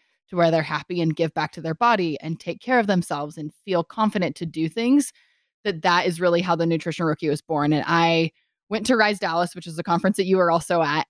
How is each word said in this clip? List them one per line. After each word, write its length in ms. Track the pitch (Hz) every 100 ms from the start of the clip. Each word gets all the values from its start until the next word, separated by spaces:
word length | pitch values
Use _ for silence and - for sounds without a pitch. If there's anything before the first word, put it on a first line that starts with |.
| _ _ _
to 80 | 175
where 140 | 165
they're 120 | 160
happy 380 | 143 151 - 175
and 120 | 160
give 180 | 151 160
back 180 | 160 156
to 80 | -
their 140 | 160
body 440 | 160 240 214 170 143
and 200 | 160 165
take 200 | 175 -
care 180 | 247 254
of 60 | 208
themselves 500 | 185 - 147 151 160
and 160 | 151 _
feel 200 | - 175
confident 500 | 165 - 214 208 165 -
to 100 | 165
do 220 | 160 160
things, 440 | 226 240 285 - _ _ _ _ _
that 180 | 208 160
that 240 | 180 175 175
is 140 | 165
really 200 | 180 170
how 160 | 180 170
the 100 | 165
Nutrition 380 | 165 170 156
Rookie 240 | 165 147 156
was 140 | 151
born. 300 | - 151 147
And 120 | 151 -
I 460 | 170 165 165 165 _ _ _ -
went 160 | 214 220
to 100 | 233
Rise 220 | 214 202
Dallas, 340 | 175 165 175
which 120 | 180 170
is 100 | 160
the 80 |
conference 320 | 180 170 190 202
that 80 | 190
you 120 | 190
were 120 | 170
also 320 | 165 - 170
at. 240 | 147 151